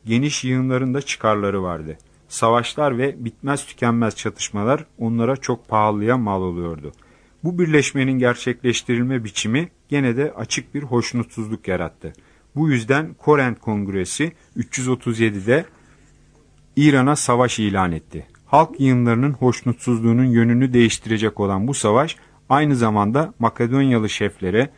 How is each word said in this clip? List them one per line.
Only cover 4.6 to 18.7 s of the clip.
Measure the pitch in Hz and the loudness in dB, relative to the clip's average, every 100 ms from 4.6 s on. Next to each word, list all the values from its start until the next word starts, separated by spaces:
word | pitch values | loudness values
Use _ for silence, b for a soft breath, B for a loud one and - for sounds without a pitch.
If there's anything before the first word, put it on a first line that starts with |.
| 107 147 160 - | 0 -2 -4 -8
onlara | 113 117 117 135 | -4 0 0 -2
çok | - 120 - | -4 -6 -2
pahalıya | 110 107 104 107 127 | 0 2 2 0 0
mal | 107 95 | 0 -2
oluyordu. | 92 87 85 80 73 b b b b b | -2 -4 -6 -8 -12 b b b b b
Bu | 156 175 | -6 -2
birleşmenin | 165 151 131 139 131 | 2 2 2 0 0
gerçekleştirilme | 131 123 120 - 120 123 113 - 120 123 131 | 2 0 0 -4 -2 -2 -2 -2 -2 0 -4
biçimi | 107 - 107 123 180 - _ | -6 -6 -2 -2 -4 -10 _
gene | 143 131 117 | -2 0 0
de | 151 | -4
açık | - 113 - - 147 | -6 -8 -8 -8 -10
bir | |
hoşnutsuzluk | 139 120 - 120 113 - 107 110 - | -2 -2 0 -4 -6 -8 -8 -8 -6
yarattı. | 90 82 - 80 b b b b 139 | -4 -6 -10 -16 b b b b -2
Bu | 156 | 0
yüzden | 127 110 139 160 | 0 2 0 0
Korent | - - 147 127 107 | -4 2 4 2 -2
Kongresi | - 104 98 95 87 - 160 b b - | -4 -2 -2 -4 -4 -4 -4 b b -10
üç | 113 - | -8 -6
yüz | 127 | -4
otuz | 127 123 113 | -2 -2 0
yedide | 113 101 98 139 - b b b b b b _ _ _ _ - | 0 0 0 0 0 b b b b b b _ _ _ _ 2
İran'a | 147 135 131 147 | 4 6 4 2
savaş | - 120 123 - | 2 2 2 0
ilan | 104 95 92 | 0 0 0
etti. | 80 - 80 - _ _ | -4 -8 -16 -16 _ _
Halk | 143 160 | 2 4